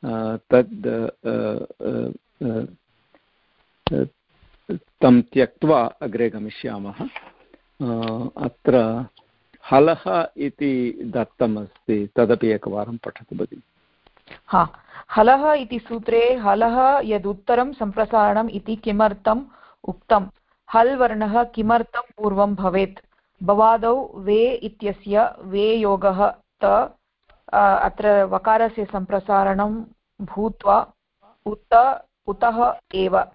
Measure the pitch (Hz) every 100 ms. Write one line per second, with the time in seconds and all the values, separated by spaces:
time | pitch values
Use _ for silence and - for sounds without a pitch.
0 | 143 113 110 110 _ 123 117 - 120 113
1 | 113 - 117 113 110 107 - - - 120
2 | 120 - _ _ 135 113 - 180 _ _
3 | _ _ _ _ _ _ _ _ - 143
4 | 135 _ _ _ _ _ _ 180 _ _
5 | 135 123 117 131 127 _ 156 151 117 -
6 | 135 113 117 107 107 - 127 104 101 101
7 | 269 - - _ _ _ _ _ 131 117
8 | 113 113 123 - 127 - - 127 113 113
9 | 127 _ _ _ _ _ - 131 151 165
10 | - 185 165 - 143 - 143 131 123 -
11 | 120 123 110 _ 120 107 104 _ - 107
12 | 104 - 113 117 113 107 - 101 104 117
13 | - - - - 95 - _ _ _ _
14 | _ _ _ - _ 190 165 - _ -
15 | - - 214 269 294 302 247 240 - 233
16 | 220 226 233 254 202 202 233 240 262 277
17 | 214 208 202 202 - 240 254 269 214 196
18 | 214 226 208 208 226 202 202 220 226 208
19 | 214 208 - 220 277 _ - _ - 185
20 | _ 214 190 _ _ _ _ 220 233 269
21 | 247 214 214 220 240 233 214 233 233 240
22 | - - 214 196 202 196 190 180 190 190
23 | _ _ _ _ 180 208 220 226 226 254
24 | 269 - 190 214 240 254 214 - 208 196
25 | - 202 233 - 190 196 214 226 214 196
26 | 196 185 202 - _ _ 196 202 - _
27 | _ _ _ _ - - 202 196 196 185
28 | 208 202 190 190 202 220 226 226 208 202
29 | 185 202 196 196 196 190 208 220 226 _
30 | _ _ 196 - 214 208 202 208 - _
31 | _ _ _ _ - 208 _ 226 254 269
32 | - _ - 196 240 226 240 - _ 190
33 | 185 190 -